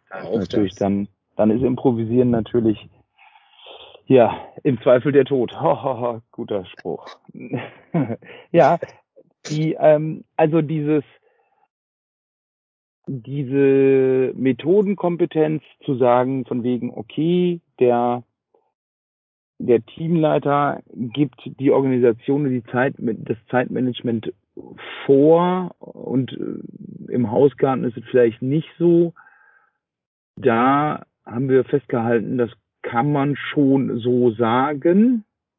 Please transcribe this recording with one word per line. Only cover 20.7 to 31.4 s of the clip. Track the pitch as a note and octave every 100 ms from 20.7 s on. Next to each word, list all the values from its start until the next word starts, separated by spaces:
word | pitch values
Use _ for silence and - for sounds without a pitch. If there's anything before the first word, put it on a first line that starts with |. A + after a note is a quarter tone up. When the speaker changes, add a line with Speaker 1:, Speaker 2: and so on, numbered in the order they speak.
| - -
Speaker 1:
gibt | - A#2+ C3+ C#3+ -
die | - - C3+
Organisation | C3+ C3+ B2+ A#2+ A2+ - C#3 C#3+
und |
die | B2+ A2
Zeit, | B2 C3+ -
das | A#2 G#2+ - A2 _
Zeitmanagement | B2 B2+ A#2 B2+ A#2+ B2 A#2 - - _ - - - - -
vor | - C#3 D3+ E3 F3+ F#3 F3+ -
und, | - - - B2+ B2+
äh, | - - - - - - - -
im | B2 A#2
Hausgarten | A#2+ C#3 - C#3 B2+
ist | B2 A#2
es | A2+
vielleicht | B2+ A#2 A2
nicht | C3 D3 - -
so. | E3+ E3+ E3+ - _ _ _ _ _ _ _ _ _ _ _ -
Da | C3 A#2 B2+ C#3+ D3+ D3 - _ -
haben | A#2